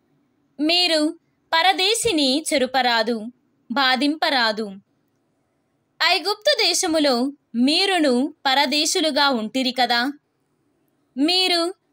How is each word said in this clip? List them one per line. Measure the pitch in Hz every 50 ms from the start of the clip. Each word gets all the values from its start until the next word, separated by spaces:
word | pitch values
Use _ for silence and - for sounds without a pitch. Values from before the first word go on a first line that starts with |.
| _ _ _ _ _ _ _ _ _ _ _ -
మీరు | 285 311 339 349 359 349 330 311 302 311 339 - _ _ _ _ _ _ -
పరదేశిని | 330 330 370 392 302 370 392 453 453 - 466 349 311 285 262 254 302 311 - 320
చెరుపరాదు, | 277 254 254 254 269 247 247 233 226 220 220 240 220 208 240 - _ _ _ _ _ _ - 233
బాధింపరాదు. | 285 269 262 262 247 285 285 302 311 - 320 285 254 233 220 220 202 226 202 190 196 - _ _ _ _ _ _ _ _ _ _ _ _ _ _ _ _ _ _ _ _ _ _ _ 302
ఐగుప్తు | 330 359 381 302 381 415 403 - 571 587 440 427
దేశములో | 349 349 - - 359 311 320 294 285 254 233 247 285 277 - _ _ -
మీరును | 226 247 269 311 349 381 403 381 349 302 277 247 240 269 320 302 - -
పరదేశులుగా | 277 262 277 294 269 294 294 311 302 - 381 311 320 269 277 285 277
ఉంటిరి | 269 226 214 214 - 262 262 254 247
కదా. | 262 247 226 240 240 240 277 285 - _ _ _ _ _ _ _ _ _ _ _ _ _ _ _ _ _ _ _
మీరు | 247 277 320 359 370 370 370 349 339 330 349 381 - _ _